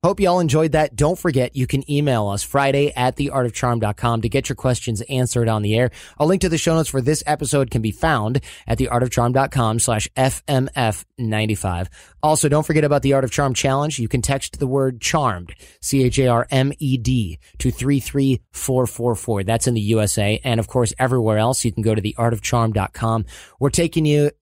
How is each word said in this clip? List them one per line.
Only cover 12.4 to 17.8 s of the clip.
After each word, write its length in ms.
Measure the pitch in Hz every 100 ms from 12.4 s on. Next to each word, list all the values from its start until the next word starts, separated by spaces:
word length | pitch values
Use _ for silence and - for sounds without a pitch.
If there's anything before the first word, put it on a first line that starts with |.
| 151
don't 200 | 147 156
forget 160 | 156
about 180 | 147 143
the 120 | 135
Art 100 | 135
of 80 | 131
Charm 240 | - 139 123
Challenge. 420 | 139 135 147 139
You 100 | 113
can 140 | 131
text 380 | 117 139 - -
the 80 | 135
word 340 | 135 131 123
charmed, 540 | - 165 135 90 85 - - _
C 220 | - 139
H 160 | 127 127
A 80 | 127
R 180 | 117 123
M 200 | 135 135 143
E 200 | 143 131
D, 420 | 117 131 101 78 _ -
to 140 | 131
three 280 | 113